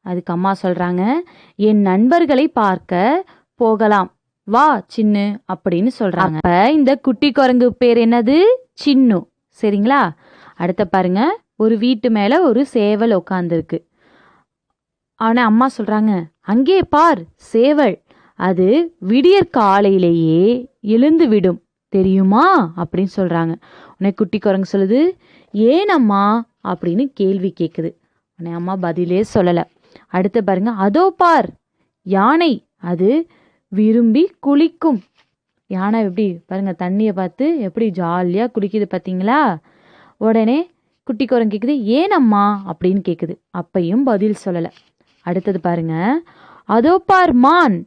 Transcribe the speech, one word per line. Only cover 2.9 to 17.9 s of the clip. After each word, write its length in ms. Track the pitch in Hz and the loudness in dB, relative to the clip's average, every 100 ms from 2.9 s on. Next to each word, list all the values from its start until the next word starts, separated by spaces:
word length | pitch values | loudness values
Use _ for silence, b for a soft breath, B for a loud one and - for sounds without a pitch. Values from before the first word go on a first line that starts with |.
| 180 208 330 381 b b | -2 0 -2 -6 b b
போகலாம், 600 | _ 233 214 220 208 185 _ _ _ | _ -2 0 2 2 -2 _ _ _
வா 380 | - 226 302 247 - - | -2 2 2 0 -6 -2
சின்னு" 400 | 214 208 202 208 _ | 0 0 -2 -6 _
அப்படின்னு 400 | 185 - 175 220 - | -6 -4 -2 -2 -2
சொல்றாங்க. 360 | 208 170 185 | -4 -2 -2
அப்ப 380 | 156 175 175 220 | -2 0 2 2
இந்த 240 | 311 262 277 | 2 2 0
குட்டி 360 | - 226 294 | -2 -2 -2
குரங்கு 420 | 247 262 247 247 | 2 2 4 2
பேர் 240 | - 247 233 | 2 2 2
என்னது? 440 | 226 240 220 294 403 508 - - | 2 2 2 2 2 2 -4 -8
சின்னு. 380 | - 269 254 190 - _ _ _ | 0 2 4 2 -4 _ _ _
சரிங்களா? 480 | 214 202 208 277 196 156 b b b | -4 0 0 0 0 -4 b b b
அடுத்த 300 | b 175 175 | b -6 -2
பாருங்க, 540 | 196 190 185 185 269 440 _ _ | -2 0 0 0 0 -2 _ _
ஒரு 220 | 220 226 | 0 0
வீட்டு 320 | 233 247 247 | 0 0 0
மேல 320 | 220 202 302 | 0 0 2
ஒரு 240 | 349 226 277 | 2 0 0
சேவல் 560 | 247 208 208 233 196 | 0 0 0 0 0
உட்கார்ந்துருக்கு. 640 | 175 185 175 165 160 165 _ b b b b b b _ _ _ _ _ _ | -2 -6 -2 -4 -4 -10 _ b b b b b b _ _ _ _ _ _
ஆனா 300 | _ 226 233 | _ 0 2
அம்மா 240 | 233 220 262 - | 2 2 2 -2
சொல்றாங்க, 440 | 214 214 214 190 165 _ | -4 0 0 -2 -4 _
"அங்கே 420 | - 220 269 381 | -4 0 2 2
பார் 380 | - 294 339 262 165 | 2 2 2 0 -6
சேவல், 680 | _ - 220 247 294 269 | _ -4 0 2 4 0